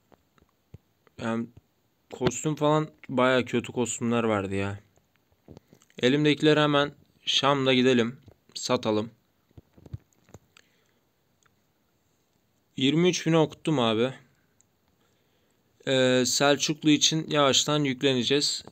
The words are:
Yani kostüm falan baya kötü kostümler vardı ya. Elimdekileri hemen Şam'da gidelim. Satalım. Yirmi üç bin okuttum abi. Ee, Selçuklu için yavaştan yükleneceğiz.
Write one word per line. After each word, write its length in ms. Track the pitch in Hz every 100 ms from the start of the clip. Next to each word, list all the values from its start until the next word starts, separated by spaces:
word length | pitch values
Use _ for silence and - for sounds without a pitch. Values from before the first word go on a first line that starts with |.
| _ _ _ _ _ _ _ - _ _ _ -
Yani 260 | 117 113 117 - _ _ _ _ _
kostüm 420 | - 127 - 160
falan 340 | 151 151 156 151 _ -
baya 360 | 127 127 127
kötü 280 | 113 120 117
kostümler 520 | 127 117 - 117 117
vardı 300 | 113 104 95
ya. 260 | 98 98 98 _ _ _ _ _ _ - - _ _ _ -
Elimdekileri 580 | 123 151 151 139 151 147
hemen 340 | 151 143 147 - _ _
Şam'da 500 | - - 135 143 131
gidelim. 460 | 127 127 123 113 135 - _ _
Satalım. 560 | - - 123 113 107 113 _ _ _ _ - - _ - - _ _ _ - _ _ _ _ _ _ _ _ _ _ _ _ _ _ _ _ _ _ _ _ _ _ _ -
Yirmi 320 | 131 156 180
üç 180 | 165 160
bin 60 |
okuttum 460 | 165 147 - 165 143
abi. 360 | 113 110 127 - _ _ _ _ _ _ _ _ _ _ _ _ _ _ _ _ -
Ee, 360 | 131 127 127 127
Selçuklu 640 | - 143 143 - 151 156
için 400 | 147 - 160 156
yavaştan 540 | 151 139 120 - 151
yükleneceğiz. 800 | 143 127 143 127 113 143 - - -